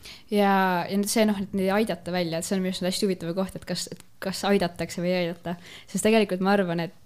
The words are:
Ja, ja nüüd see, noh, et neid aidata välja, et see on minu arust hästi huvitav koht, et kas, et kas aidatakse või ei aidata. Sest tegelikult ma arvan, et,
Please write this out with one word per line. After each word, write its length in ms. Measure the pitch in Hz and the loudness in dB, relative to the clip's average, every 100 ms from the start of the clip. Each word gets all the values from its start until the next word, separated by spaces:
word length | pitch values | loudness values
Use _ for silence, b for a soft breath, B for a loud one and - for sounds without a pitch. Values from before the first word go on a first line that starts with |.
| B B - | B B -2
Ja, 520 | 208 196 196 190 180 160 | 2 4 4 4 2 0
ja 80 | 202 | -2
nüüd 100 | 202 | 0
see, 160 | 233 214 | 2 2
noh, 140 | 196 | 2
et 140 | 190 | -2
neid 180 | 196 190 | 0 2
aidata 400 | 202 220 175 - | 2 0 -2 -4
välja, 280 | 180 170 160 | -2 -2 -2
et 40 | |
see 140 | 180 196 | -2 -2
on 40 | 185 | -2
minu 80 | |
arust 100 | 185 | -2
hästi 240 | 180 185 208 | -2 0 0
huvitav 240 | 180 165 175 | -2 -4 -4
koht, 200 | 190 - | -4 -6
et 80 | |
kas, 240 | - 175 - | -8 -8 -8
et 160 | - - - | -12 -16 -10
kas 240 | 190 180 | -8 -4
aidatakse 560 | 196 202 175 175 165 - | 2 2 2 -4 -8 -4
või 140 | 175 180 | -2 0
ei 140 | 170 | -2
aidata. 260 | 170 170 175 B B - | -4 -8 -8 B B -8
Sest 160 | 190 | 0
tegelikult 400 | 214 220 202 185 | 4 4 4 0
ma 80 | 190 | 2
arvan, 320 | 202 180 170 | 2 2 -2
et, 160 | 170 - | -4 -8